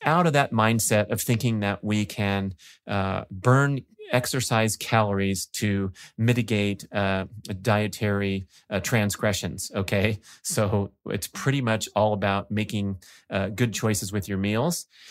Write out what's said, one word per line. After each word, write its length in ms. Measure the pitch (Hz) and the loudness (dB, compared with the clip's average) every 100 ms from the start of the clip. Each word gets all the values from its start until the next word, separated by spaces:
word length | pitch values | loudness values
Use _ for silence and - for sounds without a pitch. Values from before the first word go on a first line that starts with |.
out 220 | - 165 165 | 2 4 4
of 80 | |
that 180 | 143 135 | 4 2
mindset 600 | 113 110 113 - 107 104 | 4 4 4 2 2 2
of 100 | 113 | -2
thinking 380 | - 117 123 110 | 0 0 2 0
that 240 | 101 101 | 0 -2
we 220 | 104 107 101 | 0 0 0
can, 500 | - 101 98 95 92 - - - | -2 0 0 -2 -8 -20 -18 -6
uh, 380 | 101 95 95 - | -2 -2 -4 -6
burn 520 | 95 123 131 143 135 - - 415 | -2 4 4 4 0 -6 -18 -2
exercise 640 | 127 - 135 110 113 110 - | -2 0 -4 0 2 2 -2
calories 680 | - 113 107 98 98 95 - | 0 2 2 0 0 -2 -6
to 460 | - 104 98 95 - - - | -4 0 0 -2 -6 -14 -2
mitigate, 680 | 113 123 120 107 101 101 - | 2 2 2 0 0 -2 -6
uh, 340 | 104 98 95 90 104 - 95 | -2 0 0 -4 -10 -10 -4
dietary, 840 | 107 104 107 - 107 101 98 95 95 _ - | 0 2 0 -2 -2 0 0 -4 -6 _ -6
uh, 100 | 101 | -4
transgressions. 920 | - 120 101 - 107 98 90 98 - 104 | 0 2 0 0 -2 -2 -4 -8 -6 -4
Okay. 440 | 92 104 104 101 - - | -2 2 2 0 -8 -14
So 500 | - - 101 104 98 _ 104 | -4 0 2 0 -2 _ -8
it's 220 | 98 - | -6 -6
pretty 340 | - 139 139 | -4 -2 0
much 280 | 120 110 - 101 | 2 0 0 2
all 180 | 107 | 2
about 360 | 104 101 98 - | 2 0 0 -2
making, 480 | 104 107 107 101 92 - - - | -4 -2 -2 -4 -6 -12 -20 -6
uh, 200 | 101 98 | -2 -2
good 240 | 107 120 | 0 -2
choices 380 | 95 113 101 90 | 0 0 0 -2
with 160 | 104 101 | -4 -4
your 120 | 98 | -2
meals. 480 | 101 110 160 170 - _ - | 0 0 0 -2 -8 _ -20